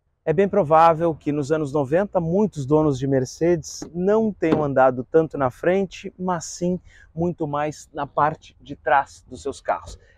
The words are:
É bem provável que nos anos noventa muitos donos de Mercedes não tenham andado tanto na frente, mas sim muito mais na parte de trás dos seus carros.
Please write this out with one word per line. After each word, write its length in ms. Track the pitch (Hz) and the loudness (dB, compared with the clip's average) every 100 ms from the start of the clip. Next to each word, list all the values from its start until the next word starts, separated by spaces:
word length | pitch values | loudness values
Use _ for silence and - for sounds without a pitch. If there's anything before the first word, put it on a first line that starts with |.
| _ _ | _ _
É 100 | 156 | -2
bem 140 | 156 196 | 0 2
provável 680 | 202 147 160 165 160 170 | 2 4 6 6 4 0
que 180 | 151 147 | -2 -4
nos 200 | 147 135 | -2 0
anos 200 | 156 147 | -2 -2
noventa 480 | 147 131 170 202 185 | -2 0 0 0 -2
muitos 460 | 165 190 214 151 131 | -2 0 0 -2 0
donos 320 | 151 156 131 | 2 2 0
de 80 | 135 | 0
Mercedes 840 | 135 127 - 165 170 - - - | 0 -2 -2 0 0 -4 -14 -12
não 380 | 165 185 220 220 | -4 0 2 0
tenham 320 | 180 160 156 | -2 0 0
andado 400 | 147 131 131 127 | 0 4 4 2
tanto 340 | 123 160 160 143 | 0 0 0 -2
na 140 | 127 | -4
frente, 600 | - 160 190 190 - 190 - | -2 0 0 -2 -8 -16 -8
mas 280 | 180 170 - | -6 -6 -8
sim 340 | - 175 180 - - - | -6 -4 -4 -8 -20 -12
muito 340 | 160 175 165 151 | -6 -4 -4 -6
mais 420 | 143 151 - - | -4 -4 -8 -12
na 140 | 151 143 | -10 -6
parte 480 | - 147 156 - _ | 0 0 0 -12 _
de 160 | - 143 | -18 -8
trás 480 | 160 143 139 - - | 0 2 0 -8 -20
dos 140 | 127 | -12
seus 200 | 139 - | -10 -8
carros. 380 | - 90 - - _ | -6 -6 -8 -20 _